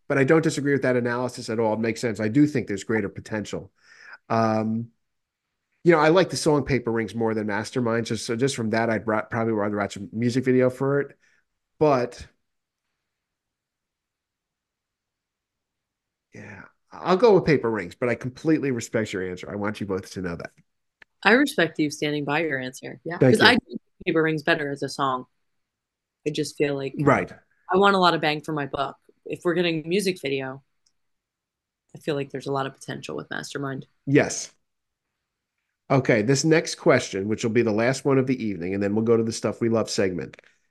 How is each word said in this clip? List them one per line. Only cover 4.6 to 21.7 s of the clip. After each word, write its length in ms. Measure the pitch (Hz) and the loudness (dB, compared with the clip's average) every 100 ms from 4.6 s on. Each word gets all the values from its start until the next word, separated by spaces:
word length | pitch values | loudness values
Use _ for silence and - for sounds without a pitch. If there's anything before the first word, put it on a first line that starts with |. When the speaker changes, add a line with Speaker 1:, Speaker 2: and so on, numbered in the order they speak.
| 110 113 113 _ _ _ _ _ _ _ _ _ | 0 -2 -6 _ _ _ _ _ _ _ _ _
Speaker 2:
you 80 | 175 | 4
know, 60 | 165 | 6
I 100 | 156 | 6
like 200 | 185 170 | 6 4
the 80 | 131 | 0
song 260 | 160 147 | 2 2
Paper 280 | - 127 117 | 2 -2 0
Rings 240 | 113 107 117 | -2 -2 -2
more 180 | 113 | -2
than 140 | 110 104 | 0 -2
Mastermind. 580 | 104 110 135 117 117 117 | -4 -4 -2 0 0 -2
Just, 200 | 110 - | -4 -4
so 100 | 117 | -2
just 200 | 135 135 | -2 -2
from 140 | 113 | -2
that, 180 | 113 113 | 0 2
I'd 180 | 107 92 | 0 0
ra-, 160 | 107 | -2
probably 300 | - 120 113 | 0 -4 -2
rather 240 | 107 104 104 | 0 -2 -2
watch 180 | 101 98 | -4 -6
a 40 | 101 | -10
music 320 | 110 120 127 127 | -4 -2 0 2
video 240 | 127 127 | 4 2
for 320 | 127 135 143 | 0 -2 -2
it. 160 | 135 - _ _ _ _ _ - | -4 -10 _ _ _ _ _ 0
But 440 | 151 131 120 - - _ _ _ _ _ _ _ _ _ _ _ _ _ _ _ _ _ _ _ _ _ _ _ _ _ _ _ _ _ _ _ _ _ _ _ _ _ _ _ _ - | 2 2 0 -8 -20 _ _ _ _ _ _ _ _ _ _ _ _ _ _ _ _ _ _ _ _ _ _ _ _ _ _ _ _ _ _ _ _ _ _ _ _ _ _ _ _ -20
yeah, 260 | 104 98 - _ _ | -18 -18 -20 _ _
I'll 260 | 87 110 185 | -8 -2 4
go 160 | 240 | 6
with 120 | 185 - | 6 4
Paper 260 | 135 117 | 2 0
Rings, 240 | 107 87 - | -4 -6 -4
but 140 | 120 | -2
I 60 | 117 | -2
completely 540 | 127 127 156 151 135 | -6 -6 0 0 0
respect 420 | 117 - 117 110 | -4 -4 -4 -2
your 160 | 95 92 | -4 -6
answer. 220 | 90 - | -8 -10
I 40 | 104 | -6
want 260 | 104 107 | -4 -4
you 60 | 98 | -4
both 240 | 95 - | -6 -6
to 100 | 95 | -8
know 140 | 92 85 | -8 -8
that. 160 | - _ _ _ _ _ _ _ | -12 _ _ _ _ _ _ _
Speaker 1:
I 80 | 196 | 2
respect 480 | 247 285 - 165 | 2 2 0 -2